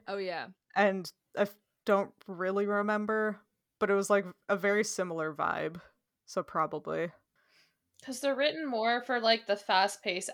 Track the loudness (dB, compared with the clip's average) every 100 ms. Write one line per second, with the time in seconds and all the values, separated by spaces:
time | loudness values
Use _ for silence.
0 | -8 -6 -4 -6 -8 -14 _ 2 4 2
1 | -6 -16 _ -2 -2 -2 _ _ 2 2
2 | 2 _ -14 -4 -2 0 0 0 0 0
3 | 0 0 -2 -4 _ _ _ _ 2 2
4 | 4 2 2 -12 -4 0 2 2 0 -2
5 | -4 -2 -4 -2 -2 -2 -4 -8 -18 _
6 | _ _ -8 -6 -4 -2 -2 -4 -4 -4
7 | -4 -8 _ _ _ _ _ _ _ _
8 | -12 -4 -2 0 0 0 -4 0 0 0
9 | 0 0 2 2 2 -4 2 4 4 0
10 | -4 -4 -2